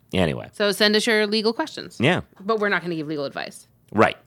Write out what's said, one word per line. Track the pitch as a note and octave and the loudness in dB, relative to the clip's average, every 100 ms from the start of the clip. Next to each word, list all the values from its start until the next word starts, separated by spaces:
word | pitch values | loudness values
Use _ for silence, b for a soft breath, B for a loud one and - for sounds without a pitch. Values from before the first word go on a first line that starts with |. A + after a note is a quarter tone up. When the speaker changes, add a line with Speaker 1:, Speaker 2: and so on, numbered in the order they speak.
| _ | _
Speaker 1:
Anyway. | F#2 E2 B1 - | 0 0 -2 -8
Speaker 2:
So | - G#3 | -2 -2
send | F#3+ G#3+ | 2 2
us | G#3+ A#3 | 2 2
your | G#3+ G#3 | 2 2
legal | A3 G#3+ | 0 0
questions. | A3+ D#4 - F3+ - | -2 -6 -8 -10 0
Speaker 1:
Yeah. | C#3 D#3+ - - | 2 2 -2 -8
Speaker 2:
But | G3 A3 | -4 0
we're | G3+ | 0
not | F3+ | -2
gonna | F3 | -4
give | D#3+ D3 | -6 -6
legal | D3 | -6
advice. | C3+ - - - - _ - | -6 -8 -12 -14 -20 _ -2
Speaker 1:
Right. | G2+ G2+ - | 2 2 2